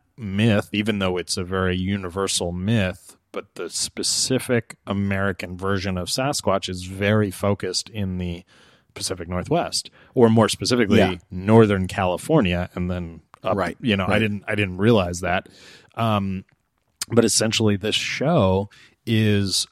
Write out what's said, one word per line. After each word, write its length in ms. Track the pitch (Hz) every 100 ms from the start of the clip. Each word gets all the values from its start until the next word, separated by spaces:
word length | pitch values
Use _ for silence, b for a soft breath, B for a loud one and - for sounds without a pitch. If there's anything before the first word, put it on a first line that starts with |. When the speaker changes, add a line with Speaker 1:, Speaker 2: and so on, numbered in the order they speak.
| _ -
Speaker 1:
myth, 520 | 104 98 117 104 -
even 260 | 104 104 101
though 160 | 95 90
it's 200 | 82 98
a 60 | 90
very 320 | 95 92 92
universal 760 | 92 101 92 90 95 - 87
myth, 640 | 90 95 113 92 87 - - _
but 240 | 98 - -
the 140 | 87
specific 1040 | - - - - - - 131 - 117 - - -
American 720 | 98 98 98 98 90 90 90
version 400 | 95 98 98 92
of 120 | 87
Sasquatch 580 | - 135 139 104 95 92
is 160 | 92
very 480 | 92 95 101 107 104
focused 580 | - 101 101 92 - -
in 280 | 107 95 90
the 260 | 90 85 - b b b b -
Pacific 340 | - 92 87
Northwest, 600 | 90 - 165 101 - - b b 127
or 140 | 113
more 200 | 113 104
specifically, 480 | - 101 123 101 98
Speaker 2:
Yeah. 180 | 95 90 -
Speaker 1:
Northern 560 | 92 95 113 107 98 90
California, 840 | - 92 85 - 156 92 87 90
and 160 | 90 90
then 300 | 90 85 82 - -
up, 120 | 95 95
Speaker 2:
Right, 220 | 85 -
Speaker 1:
you 160 | 131 98
know, 100 | 95
I 40 |
Speaker 2:
right. 100 | 107
Speaker 1:
didn't, 240 | 110 101 -
I 80 | 104
didn't 220 | 98 90
realize 440 | 110 110 87 87
that. 260 | 90 92 - B B B B -
Um, 480 | 117 104 98 95 - _ _ _ _ _ -
but 160 | 117
essentially, 540 | 113 - 110 - 107 101
this 180 | 107 -
show 760 | - - 135 170 95 95 107 b b _ -
is 640 | 110 107 101 98 90 -